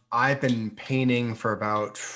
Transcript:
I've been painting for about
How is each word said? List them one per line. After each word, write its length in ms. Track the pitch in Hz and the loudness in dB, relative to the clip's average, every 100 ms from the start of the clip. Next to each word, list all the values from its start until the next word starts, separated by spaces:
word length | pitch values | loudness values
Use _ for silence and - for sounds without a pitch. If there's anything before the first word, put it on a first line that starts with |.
| _ | _
I've 280 | 120 131 139 | 2 2 4
been 300 | 131 113 110 | 2 0 -2
painting 640 | - - 131 127 120 120 | -6 -2 0 2 2 0
for 180 | 107 117 | -2 -2
about 480 | 101 107 107 104 - - | -2 0 0 -2 -6 -12